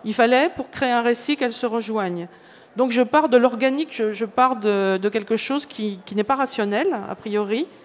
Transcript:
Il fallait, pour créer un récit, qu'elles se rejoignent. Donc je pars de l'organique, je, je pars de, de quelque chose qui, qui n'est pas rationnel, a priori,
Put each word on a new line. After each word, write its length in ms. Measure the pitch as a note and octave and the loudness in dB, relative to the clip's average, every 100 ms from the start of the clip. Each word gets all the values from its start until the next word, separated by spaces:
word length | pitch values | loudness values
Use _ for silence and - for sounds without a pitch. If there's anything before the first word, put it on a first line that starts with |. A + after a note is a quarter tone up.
Il 80 | G#3+ | -6
fallait, 380 | A3+ A#3 B3+ F4 | 2 4 6 2
pour 140 | - B3 | -2 -10
créer 220 | - B3+ | -2 0
un 100 | A#3+ | 2
récit, 380 | A#3+ A#3+ - C#4+ | 2 0 -2 -2
qu'elles 160 | B3 | -2
se 100 | A3+ | -2
rejoignent. 640 | A#3+ A3+ A3 A3 F#3 F3 F3 - - - - | -4 -4 -4 -4 -4 -6 -10 -16 -20 -20 -12
Donc 160 | A3 B3+ | -2 0
je 120 | A#3 | 2
pars 260 | A#3+ D4 D4+ | 4 4 4
de 80 | B3 | 4
l'organique, 540 | B3 A#3 C4 C#4 D#4 | 4 2 0 0 -6
je, 200 | - G#3+ | -2 -4
je 120 | G3+ | -2
pars 320 | A3 - B3+ A#3 | -4 2 2 2
de, 400 | G#3 G3+ F#3+ F#3+ | 0 2 2 0
de 120 | G3+ | 0
quelque 260 | G3+ G3+ A3 | -4 -2 -4
chose 300 | - C#4+ - | -2 -4 -4
qui, 340 | - G#3+ F#3 - | -6 -6 -6 -6
qui 80 | |
n'est 100 | G3+ | -4
pas 120 | G#3+ C4+ | 0 0
rationnel, 520 | C4 - G3+ G#3 F#4 A3+ G3 | 0 -2 -2 0 0 -2 -6
a 80 | |
priori, 520 | - G#3+ G#3 G3+ A#3 F4+ - | -10 -4 -4 -2 -2 -4 -10